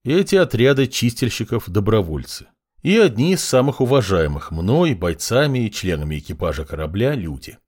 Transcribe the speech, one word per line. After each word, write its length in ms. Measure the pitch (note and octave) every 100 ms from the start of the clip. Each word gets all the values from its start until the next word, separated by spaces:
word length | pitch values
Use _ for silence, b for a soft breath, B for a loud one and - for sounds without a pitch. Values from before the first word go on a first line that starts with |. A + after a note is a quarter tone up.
Эти 320 | B2 E3+ G3 F#3+
отряды 520 | E3 - B2+ C#3 B2
чистильщиков — 800 | - A#2 - A#2+ - A2 A#2 -
добровольцы. 800 | F#2 G2+ G#2+ F2 D2 B1 - - _ _ _
И 160 | D3+ A3
одни 360 | G3 A2 D#3
из 100 | F#3+
самых 360 | - C3 C#3 -
уважаемых 720 | B2 C#3 F#2+ F2+ D2+ C#2+ -
мной, 460 | E2 F2+ D3 F3 F#2
бойцами 720 | F2 E2 - A#2+ D3 B2+ A2+
и 40 |
членами 460 | - F#2 D#2+ D2+ D2+
экипажа 480 | - D#2 E2 D2+ -
корабля 480 | D2 D#2 G2 B2+
люди. 460 | C#3+ E2+ C2 - -